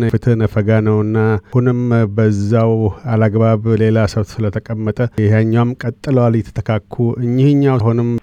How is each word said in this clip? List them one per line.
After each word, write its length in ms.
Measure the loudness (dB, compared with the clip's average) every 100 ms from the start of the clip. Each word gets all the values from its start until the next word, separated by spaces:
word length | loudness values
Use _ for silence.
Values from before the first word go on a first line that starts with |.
| 0
ፍትህ 280 | 0 0 0
ነፈጋ 340 | 0 0 0 2
ነውና 360 | 2 0 0 0 0 -2
አሁንም 380 | -2 0 0 0 0 0 0
በዛው 640 | 0 0 0 0 0 2 0 -2 -4 -4
አላግባብ 560 | 0 0 2 2 2 0 0
ሌላ 220 | 2 2 0
ሰው 180 | -2
ስለተቀመጠ 760 | -6 -4 -4 -6 -8 -6 -6 -4 -4 0
ይሄኛውም 540 | 0 2 2 0 0 -4
ቀጥለዋል 560 | -8 -8 -2 2 2
እየተተካኩ። 600 | 0 -4 -8 -4 -4 -6 -4 -4 -2
እኚህኛው 560 | -2 2 2 4 2
አሁንም 360 | 2 0 0 -2 -4